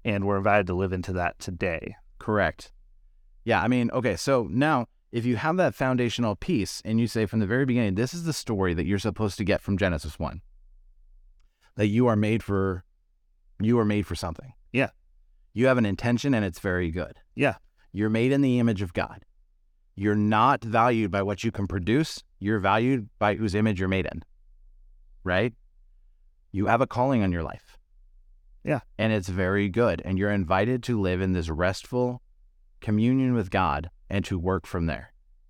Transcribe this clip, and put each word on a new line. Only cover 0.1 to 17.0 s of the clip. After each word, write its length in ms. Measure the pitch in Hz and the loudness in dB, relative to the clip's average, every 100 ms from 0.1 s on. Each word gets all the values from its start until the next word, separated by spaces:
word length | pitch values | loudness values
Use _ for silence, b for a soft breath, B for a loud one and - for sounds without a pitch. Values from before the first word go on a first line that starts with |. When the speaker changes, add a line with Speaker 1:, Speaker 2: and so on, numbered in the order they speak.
| 101 | -2
Speaker 1:
we're 120 | 98 98 | 0 2
invited 320 | 101 104 92 | 4 4 2
to 60 | |
live 180 | 90 95 | -2 -2
into 200 | 90 87 | -4 -4
that 240 | 90 87 - | -2 -4 -4
today. 560 | - 87 95 82 - - - - | -10 -4 -4 -4 -8 -16 -20 -14
Speaker 2:
Correct. 500 | - 107 87 - - - - - - _ - - | -2 0 0 -2 -14 -20 -20 -20 -20 _ -20 -12
Yeah, 160 | 113 104 | 0 0
I 60 | 101 | 2
mean, 220 | 127 117 | 0 0
okay, 240 | 127 117 90 | -2 -2 -2
so 300 | - 131 98 | 0 0 0
now 360 | 104 151 139 117 _ _ | 0 2 0 -2 _ _
if 120 | 117 | -4
you 120 | 117 110 | -2 0
have 220 | 156 180 | 0 2
that 160 | 160 | 0
foundational 600 | - 131 127 120 - 117 | 0 -2 0 0 0 -2
piece 480 | 101 - 151 92 - | -4 -2 -2 -2 -6
and 140 | - 113 | -2 0
you 80 | 117 | 0
say 200 | 113 107 | 0 -2
from 120 | 113 | 0
the 80 | 98 | 0
very 180 | 120 | 0
beginning, 300 | 139 123 107 | 0 0 0
this 200 | 95 127 | 0 -2
is 100 | 170 | -4
the 80 | 165 | -6
story 420 | 143 - 104 92 | -6 -4 0 0
that 120 | 85 82 | 0 0
you're 120 | 101 | 0
supposed 380 | 107 90 107 - | -2 -2 -4 -2
to 60 | |
get 160 | 95 98 | -2 -2
from 160 | - 98 | 0 0
Genesis 400 | 98 80 80 - | 0 -2 -6 -8
one, 220 | 78 85 - - - - - _ - - - _ _ _ _ - | -8 -8 -18 -20 -20 -20 -20 _ -20 -20 -20 _ _ _ _ -2
that 100 | 104 | 0
you 200 | 107 123 | 4 4
are 100 | 107 | 4
made 260 | 107 110 | 2 0
for, 420 | - 98 95 90 - _ _ _ _ _ _ - | 0 0 0 -2 -8 _ _ _ _ _ _ -4
you 180 | 110 120 | 2 2
are 60 | |
made 220 | 104 104 101 | 2 0 -2
for 80 | |
something. 400 | 87 90 82 - - - | -6 -6 -10 -16 -20 -8
Speaker 1:
Yeah. 160 | 120 131 _ _ _ _ _ _ | -4 -4 _ _ _ _ _ _
Speaker 2:
You 140 | 107 127 | 0 4
have 120 | 123 | 4
an 80 | 107 | 2
intention 480 | 92 123 120 143 | 0 0 0 2
and 100 | 123 | 0
it's 140 | 101 - | 0 -4
very 320 | 101 90 87 | -2 0 -2
good. 280 | 85 | -4